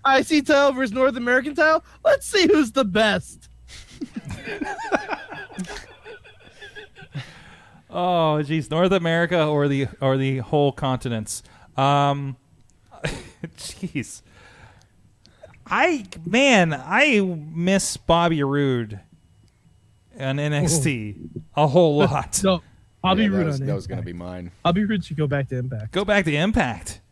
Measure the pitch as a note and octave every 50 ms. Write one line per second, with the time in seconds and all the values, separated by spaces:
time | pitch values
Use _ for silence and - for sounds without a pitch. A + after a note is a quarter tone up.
0 | - C#4 C4+ C4 A#3 - D#4+ D4 C#4 - D4+ C#4 C#4+ C#4 C4+ B3+ C4 A3+ G3 C4
1 | C4 C#4 A#3 C4 A#3+ A#3+ B3 C4 B3 D4+ C#4+ - D4+ D#4 D#4+ E4 - - - -
2 | _ D#5+ D5 C#5 C#5 - - G4+ F4+ - G4+ D4+ C#4+ A3 - C4+ C4 G3 F3 G#3+
3 | A3 G#3+ G3 F3+ - - - - - - - - - - - - - - - -
4 | - - - - - - - - - - - G4+ - G#5 G5+ G5 A5+ G#5+ - -
5 | - - - - C6+ C6+ - A5 G5+ - - - - - - - - - - -
6 | - G#4+ A4 - - - - - - - - - G#5 G5+ - G#4+ G#4 - _ G5+
7 | F#5+ - - C#3 - - - - - - - - - - - - _ _ - E3+
8 | F3+ F3+ F3+ E3+ E3 D#3 D3+ D3+ D3+ C#3 D#3 D#3+ C#3 B2 D3 D#3+ F3+ F3+ G3 F#3+
9 | E3+ E3 E3 E3+ E3+ E3 F3+ E3+ D#3 D3+ D3+ D3 C#3+ C#3+ C#3 C#3 C3+ - - -
10 | C#3 C3+ C3 C3+ C3+ C3+ C3+ C3 A#2+ - - D3 C#3+ C#3+ C3+ - D3+ C3+ C3 B2
11 | - B2+ A#2 A2 G#2+ - - - - - - - - - _ - C3+ C#3 C#3+ C#3+
12 | C#3+ C#3+ C#3+ C#3+ C#3 C#3 B2+ _ _ _ _ _ _ _ _ _ _ _ - -
13 | - D#3+ - - - - - _ - E3 _ - - - - - - F3 - C#3
14 | G#2+ - - - _ _ _ - - - - - - - - - _ _ _ _
15 | _ _ _ _ _ _ _ _ - - - - - - F3+ G#3+ C#4+ F4+ E4+ C4+
16 | G3+ F3+ - E3 D#3+ E3+ F#3+ A#3+ C#4 C#4 B3 G3+ F3 D#3+ D3+ C3+ C3 D#3 F#3 A#3
17 | C#4+ D4+ B3 G#3 G3 F#3 F3 D#3 D3 D#3 D#3+ E3 E3+ F#3 G3 F#3+ - - - -
18 | - - E3 E3+ E3+ E3+ E3 D3+ C#3+ C3+ C#3 C#3+ C#3+ C3+ B2+ A#2+ A#2 G#2+ G#2+ G2
19 | - _ - _ _ _ _ _ _ _ _ _ _ - _ _ _ _ _ _
20 | _ _ - A3+ C3+ C3 C3+ C#3+ D3 D3+ D3 C#3+ - D#3 E3 D#3+ C3 D3 C#3 A#2
21 | G#2+ G#2 G2 - - - - - - - - C#3+ D3+ D3 B2+ F3+ F3 D#3 D3 D3
22 | G3 F3+ - - - - - - G3 F#3+ F#3 E3 - - _ _ _ _ _ _
23 | - F#3 F#3+ G3 A3 G#3 G3 G3 E3+ D#3+ C#3+ C3+ C3+ C3+ G2+ G2 F2+ F2 F#2 F2+
24 | E2+ F2 F2 F2 F2 F2+ F2+ F2+ F2+ F2 - _ _ E3+ F3 G3 G#3+ G3 A3 G3
25 | E3 - D#3 C#3+ D3+ C#3+ D3 C#3 C3+ - C3 B2+ B2 B2+ B2 A2 G#2+ - - F3+
26 | G3+ F#3+ G#3 G3+ F3+ D#3+ D3 D3 E3 G3+ A3 A#3+ E3 B2 G#2+ - - - - -
27 | _ _